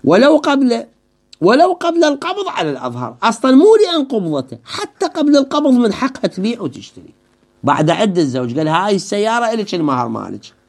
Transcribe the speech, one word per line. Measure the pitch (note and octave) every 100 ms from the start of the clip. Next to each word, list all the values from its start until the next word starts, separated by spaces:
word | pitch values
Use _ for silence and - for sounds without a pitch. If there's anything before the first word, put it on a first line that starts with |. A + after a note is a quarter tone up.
ولو | C3 F3+ C4+ D4+
قبل، | D4+ C#4 C4 A#3 - _ _ _ _ -
ولو | E3+ B3+ F#4
قبل | F4+ E4+ E4+
القبض | D4+ C#4+ E4 F#4+ F#4
على | - E3
الأظهر، | C3+ B2 A#2+ B2 A2+
أصلًا | G#3+ A3 C4+
مو | C4 F#4+ A4
لأن | G#4 E4 C4+
قبضته، | A#3 E3+ D3 B2+ A2+ -
حتى | - G4+ _ F4+
قبل | F4 D4 C#4+
القبض | C4+ D4+ D4
من | B3+ A#3
حقها | G3 C4 - F#3+
تبيع | - G3+ A#3
وتشتري. | F3+ G#2 G2 - - _ _ _ _ _
بعد | A#2+ C#3 D#3
عد | E3+ G#3+ F3+
الزوج | D3+ B2+ B2 B2
قال: | D#3
"هاي | E3 G3 G3+
السيارة | - G#3 G#3+ A#3 A#3
إلك، | A3+ G3+ F3+
المهر | D3+ B2+ A#2+
مالك". | A2+ G2 G2+ - _